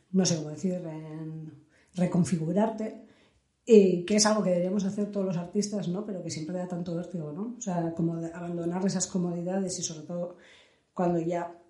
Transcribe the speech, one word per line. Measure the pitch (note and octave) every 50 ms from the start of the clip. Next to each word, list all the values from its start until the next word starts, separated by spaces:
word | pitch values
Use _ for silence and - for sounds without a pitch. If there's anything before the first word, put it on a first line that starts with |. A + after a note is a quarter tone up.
| _ _ F#3
no | F#3+ F#3
sé | D#3+ E3+
cómo | D#3 D3+ D3+
decir, | D3+ D3+ - F#3 F3+
en | F3+ E3 E3 D#3 D#3 D#3 D#3 D#3 D#3+ D#3+ D#3+ D#3+ D#3+ D#3 D#3+ - - - _ _ _ _ _ _
reconfigurarte, | F3 F3+ E3+ - F3+ E3+ - F#3 D#3+ D#3 D#3+ F3+ G3 G#3+ A3 A3 - A3 A3 - - - - _ _ _ _ _ _ _ _ _ _ _
y | - A#3 G#3+ F#3+ F#3 F3 F3 E3+
que | - G#3
es | G#3+ G#3+
algo | G#3+ G#3+ G#3+ F#3+
que | F#3
deberíamos | F3+ F3 F3 F#3 G3 G#3 F#3+
hacer | G3 - - G#3 G3+
todos | - G3+ F#3+
los | F#3+ F3+
artistas, | F3 E3+ E3+ - G#3 G3 - G#3+ G#3 E3 E3
¿no? | F3 G3 G#3+
Pero | G#3+ G3+ F3+ D#3+
que | D#3+
siempre | - D#3+ D#3 D3+ F3+
da | F3+ F3+ F3+
tanto | F#3 F3 F3 F3+ E3+
vértigo, | E3 F3 - - F3 D3+ D3+ D3+
¿no? | E3+ G#3 B3 A#3+ -
O |
sea, | - G3+ F3+ E3+ E3 E3 E3
como | - E3+ E3 E3 E3
de | E3 E3 E3
abandonar | F3 F3 F3 F3 E3+ E3+ F3 F3 F#3 F#3+
esas | G3 D#3+ F#3 F3+ -
comodidades | - F#3+ F3 F3 E3+ F3 E3+ F3 F#3 G3 F#3+ F#3 F#3 -
y | E3
sobre | - E3 D#3 D3+
todo | - F3 F3 F3 F3 - - - - - - _ _ _ _ _ _ _
cuando | - F3+ F3 F3 E3+
ya | D#3+ E3 F3 E3+ E3+ F3 - - -